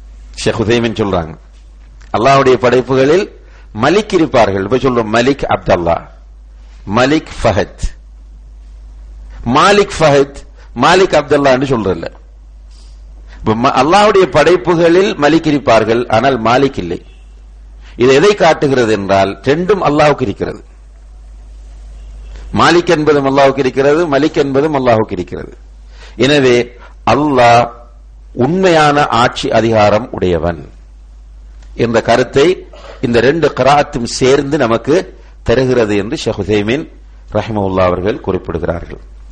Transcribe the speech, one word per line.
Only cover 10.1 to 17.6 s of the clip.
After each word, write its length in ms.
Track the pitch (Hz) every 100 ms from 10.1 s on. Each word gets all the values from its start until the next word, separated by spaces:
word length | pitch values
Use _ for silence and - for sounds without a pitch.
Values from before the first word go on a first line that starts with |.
| 143 139 - - - - 117
மாலிக் 380 | 147 185 185
அப்துல்லா 300 | 156 143 143
என்று 340 | 139 127 139 123
சொல்றதில்ல. 360 | 95 85 78 - - - - - - - - - - - - -
இப்ப 180 | - 110
ம-, 180 | 131
அல்லாஹ்வுடைய 520 | 131 143 196 214 196 185
படைப்புகளில் 840 | 151 151 180 175 170 170 175 208 156
மலிக் 320 | 147 160 156
இருப்பார்கள், 600 | 147 120 113 107 117 120
ஆனால் 340 | 110 135 127
மாலிக் 360 | 110 127 139 117
இல்லை. 280 | 85 - - - - - - -